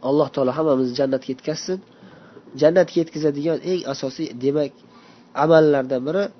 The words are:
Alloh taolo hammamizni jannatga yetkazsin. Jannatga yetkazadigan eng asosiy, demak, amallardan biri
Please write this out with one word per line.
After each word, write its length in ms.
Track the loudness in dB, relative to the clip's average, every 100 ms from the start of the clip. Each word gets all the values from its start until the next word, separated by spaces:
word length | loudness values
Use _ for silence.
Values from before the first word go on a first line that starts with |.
Alloh 260 | 0 0 0
taolo 220 | 0 -2
hammamizni 420 | 0 0 2 0
jannatga 340 | -2 -2 -2 -6
yetkazsin. 500 | -10 -6 -8 -6 -8 -8 _ -20 -20 -20 -20 -20
Jannatga 440 | 2 4 4 2 0
yetkazadigan 600 | -4 -2 -2 -2 -2 -4
eng 220 | -4 -6
asosiy, 440 | -4 -8 -8 -8 -10
demak, 400 | -4 -2 0 -2 -8 _ -20 -20 -20 -14
amallardan 680 | -2 4 6 6 4 0 -4
biri 200 | -2 -4 -4 -8